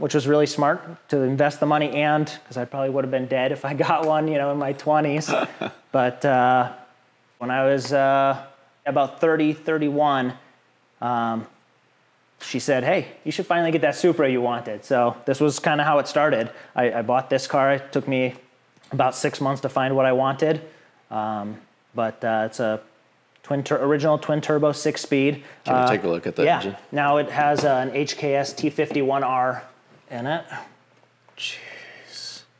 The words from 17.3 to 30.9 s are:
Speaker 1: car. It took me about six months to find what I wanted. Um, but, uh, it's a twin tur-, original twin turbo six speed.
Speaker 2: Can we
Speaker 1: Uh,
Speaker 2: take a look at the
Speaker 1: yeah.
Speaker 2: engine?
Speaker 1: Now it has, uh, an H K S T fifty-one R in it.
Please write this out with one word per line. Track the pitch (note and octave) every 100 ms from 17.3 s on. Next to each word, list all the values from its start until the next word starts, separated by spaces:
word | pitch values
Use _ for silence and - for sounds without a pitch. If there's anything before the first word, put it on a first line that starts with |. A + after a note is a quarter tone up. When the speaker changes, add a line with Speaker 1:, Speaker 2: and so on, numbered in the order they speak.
| C3+ -
Speaker 1:
car. | C#3+ C3+ C3+
It | C3+
took | C#3+ C3
me | C3 B2+ - - _ _ _ -
about | C3+ C3 -
six | D3 -
months | C#3 C#3
to | C3
find | - C3 C3+
what | C3
I |
wanted. | B2+ C3 C3+ D#3 D#3 - - _ _ _
Um, | A2 G#2+ G#2+ G2+ A2 - _ _ A#2+
but, | A2+ G#2+ A2+
uh, | A2 A2
it's | -
a | A2+ G#2+ - _ _ _ _ _
twin | - C#3+
tur-, | C3+ D3
original | C#3 D3 D#3 D3+
twin | - D3+
turbo | - D3+ D3+
six | C#3+ D#3 D3+
speed. | - C#3 C#3 C#3 - - -
Speaker 2:
Can | B2+
we |
Speaker 1:
Uh, | B2+
Speaker 2:
take | G#2+
a | F#2
look | E2+ E2+
at | F2
the | D#3+
Speaker 1:
yeah. | D3+
Speaker 2:
engine? | G2 G2 -
Speaker 1:
Now | C#3+ C#3+ D3
it | C#3
has, | D3 D3 D3 D3
uh, | C3
an | C3
H | B2+ D3 -
K | D3 C#3
S | C#3
T | - D3+
fifty-one | D3 D3 D3 C3+ C3+
R | C3 B2+ B2+ B2 - _ _ - _
in | B2 B2+
it. | E3 - - - _ _